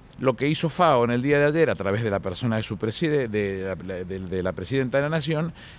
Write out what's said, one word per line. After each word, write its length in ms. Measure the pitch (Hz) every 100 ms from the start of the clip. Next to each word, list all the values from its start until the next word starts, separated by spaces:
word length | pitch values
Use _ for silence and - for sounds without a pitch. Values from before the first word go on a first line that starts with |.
| - -
lo 160 | 135
que 140 | 120 143
hizo 200 | 156 165
fao 360 | - 170 131
en 60 | 117
el 120 | 123
día 160 | 135 143
de 80 | 147
ayer, 240 | 156 147
a 40 |
través 280 | 98 98 101
de 80 | 117
la 80 | 98
persona 360 | 92 87 120 110
de 60 |
su 140 | 104 104
preside-, 520 | 110 - 165 147 120
de 460 | 104 101 95 95 92
la, 200 | 92 92
de, 0 |
de 380 | 92 95 92 92
la 100 | 90
presidenta 460 | 90 92 135 127 135
de 60 |
la 40 | 147
Nación, 440 | 160 143 151 165 - -